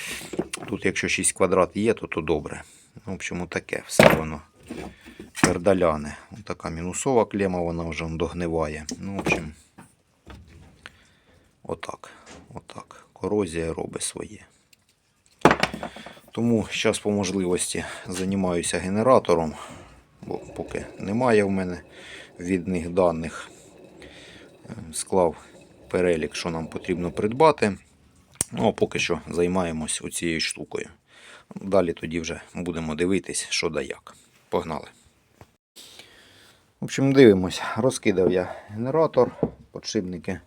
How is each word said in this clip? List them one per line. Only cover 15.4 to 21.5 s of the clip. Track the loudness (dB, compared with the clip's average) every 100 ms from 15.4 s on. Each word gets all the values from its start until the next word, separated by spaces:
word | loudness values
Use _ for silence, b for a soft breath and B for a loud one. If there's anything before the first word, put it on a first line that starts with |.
| 2 2 -2 B B B B B -10
Тому | 0 2 2 0
щас | 0 2 2
по | 0
можливості | 0 0 0 0 0 -2 -4 -6 B -8
займаюся | -4 -2 0 2 0 0 -2
генератором, | -2 2 6 6 6 2 2 -4 B B B B B _
бо | -10 -10
поки | -10 -12 -8 -10 -10 -10
немає | -4 0 4 4
в |
мене | 4